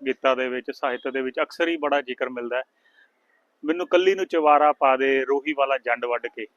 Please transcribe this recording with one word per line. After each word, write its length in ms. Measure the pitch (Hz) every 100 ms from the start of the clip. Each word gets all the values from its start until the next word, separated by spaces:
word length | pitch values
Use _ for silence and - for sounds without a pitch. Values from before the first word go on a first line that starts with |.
| 135
ਗੀਤਾਂ 300 | 127 135 127
ਦੇ 120 | 127
ਵਿੱਚ, 220 | 127 123
ਸਾਹਿਤ 380 | 131 139 123 135
ਦੇ 120 | 131
ਵਿੱਚ 200 | 131 143
ਅਕਸਰ 260 | 151 - 170
ਹੀ 80 | 165
ਬੜਾ 240 | 147 143
ਜ਼ਿਕਰ 280 | 127 123 127
ਮਿਲਦਾ 280 | 123 120 123
ਹੈ। 60 | 127 _ _ _ _ _ _ _ _ _
"ਮੈਨੂੰ 220 | 147 170 180
ਕੱਲੀ 280 | 180 185
ਨੂੰ 120 | 196 185
ਚਵਾਰਾ 460 | 170 151 147 151
ਪਾ 240 | 147 135 131
ਦੇ, 280 | 135 135
ਰੋਹੀ 280 | 131 139 143
ਵਾਲਾ 260 | 143 135 135
ਜੰਡ 260 | 123 120
ਵੱਢ 220 | 120 120 120
ਕੇ" 200 | - 107